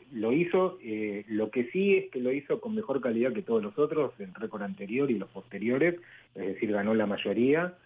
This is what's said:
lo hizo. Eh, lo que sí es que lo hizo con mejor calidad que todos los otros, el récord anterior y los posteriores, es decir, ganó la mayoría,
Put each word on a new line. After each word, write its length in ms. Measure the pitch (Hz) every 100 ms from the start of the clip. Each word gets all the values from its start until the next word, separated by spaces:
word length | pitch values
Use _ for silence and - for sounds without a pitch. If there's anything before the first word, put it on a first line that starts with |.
| -
lo 180 | 117 110
hizo. 460 | 143 175 185 185 -
Eh, 420 | 117 107 107 101 104
lo 220 | 107 107
que 180 | 127 123
sí 240 | 185 196 190
es 140 | -
que 80 | 131
lo 120 | 123
hizo 300 | 139 - 135
con 140 | 113 107
mejor 260 | 107 135
calidad 320 | 123 113 127
que 80 | 107
todos 200 | 98 113
los 140 | 104 143
otros, 340 | 151 156 131 -
el 140 | 98 90
récord 260 | 110 104
anterior 480 | 98 98 98 123 143
y 80 | 104
los 120 | 95
posteriores, 640 | - - 98 110 135 165 175 - - - 92
es 100 | 98
decir, 260 | 92 107
ganó 220 | 101 104
la 120 | 110 101
mayoría, 680 | 98 104 101 127 156 180 -